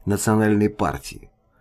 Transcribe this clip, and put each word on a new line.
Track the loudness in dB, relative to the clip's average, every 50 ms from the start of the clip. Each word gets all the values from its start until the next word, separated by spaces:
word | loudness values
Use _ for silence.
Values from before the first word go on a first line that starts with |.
| -4
национальной | -4 -4 -2 0 0 2 2 4 2 2 2 2 0
партией, | 0 -2 -4 -4 -4 -6 -10 -14 -16 -18 -20 -20 _ _ _ _ _ _